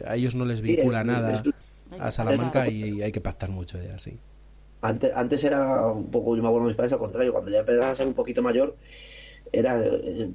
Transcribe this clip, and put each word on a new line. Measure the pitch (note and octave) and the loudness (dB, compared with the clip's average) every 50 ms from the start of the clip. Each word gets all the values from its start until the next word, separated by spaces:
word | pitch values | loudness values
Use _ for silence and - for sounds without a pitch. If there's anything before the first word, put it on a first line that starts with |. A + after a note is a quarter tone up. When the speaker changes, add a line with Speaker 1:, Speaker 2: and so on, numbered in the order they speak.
| - | -6
Speaker 1:
a | - A2 | -4 -2
ellos | B2 B2+ B2 A#2 | 0 0 0 0
no | B2 B2 | 0 -2
les | A#2+ A#2 A2 | -2 -2 -2
Speaker 2:
Sí, | A2 | -2
Speaker 1:
vincula | A2+ A2+ - C3+ B2 A#2 A2+ | 0 2 2 2 2 2 0
Speaker 2:
es, | A2 A#2 | 0 0
Speaker 1:
nada | B2 A#2+ - - - G#3+ - | 0 0 0 0 0 0 0
Speaker 2:
es, | D4 - - - - - - - - F3+ - | -2 -4 -4 -6 -20 -20 -20 -20 -18 -12 -6
Speaker 1:
a | - A2+ | -6 -4
Salamanca | - - A2+ A2+ C#3 A#2+ B2 B2 - C3+ B2+ B2 | -2 -2 0 0 0 0 0 0 0 0 0 0
y, | A2 G#2+ G#2+ G#2+ G#2 G2+ | -2 -2 -4 -4 -4 -4
y | |
hay | G#2 G#2+ | -4 -4
que | G#2 G2+ | -4 -4
pactar | - - F#2+ - F#2+ F#2 | -6 -6 -8 -6 -6 -6
mucho | F#2+ F#2 F2+ - - F2+ | -6 -6 -8 -8 -10 -12
ya, | F2+ F#2 F#2+ F#2+ | -10 -10 -12 -12
sí. | - - - - - - - - - - - - - - - - | -14 -14 -16 -16 -18 -20 -20 -20 -20 -20 -20 -20 -20 -20 -14 -6
Speaker 2:
Antes, | - A2 A2 A#2 - C3 - | -4 -4 -2 0 0 0 2
antes | B2+ B2 A#2+ D3 C3 C#3+ | 2 0 0 0 2 2
era | C#3+ C#3+ C#3 C3+ C3 C3 A#2 A2+ A2+ | 2 2 2 2 2 2 2 2 2
un | A2 G#2+ F#2+ - | 0 0 -4 -2
poco, | - A#2+ G#2+ A#2 A#2 | 0 0 2 2 2
yo | A2+ A#2 | 2 4
me | A#2 | 4
acuerdo | A#2 A#2 A#2 A#2 | 4 4 4 2
de | G#2+ | 2
mis | - | 0
padres, | - - C#3 | 0 0 0
al | A#2 | 0
contrario, | A2+ G2+ F#2+ A#2 B2+ B2+ | -2 -2 0 0 2 2
cuando | - - F#2+ G2 | 2 0 0 0
ya | G2+ A2 | 2 2
empezabas | A2 - A#2+ A#2+ C3 C3+ C3 | 4 4 4 4 4 2 0
a | |
ser | C3 C3+ C3+ | 0 0 -2
un | B2 | 0
poquito | - - B2 A#2+ - B2 | -2 -2 -2 0 0 0
mayor, | B2 - B3+ C#4 - - - - - - - - - - - - - - - - - | 2 4 2 2 0 -2 -8 -16 -20 -20 -20 -20 -20 -20 -20 -20 -20 -20 -20 -10 -4
era, | - - - - B2 A2+ G#2+ | 0 2 2 2 2 2 2
eh, | - - - - - - A2+ A2 F2+ F2+ | 2 2 0 -2 -2 -4 -4 -4 -6 -6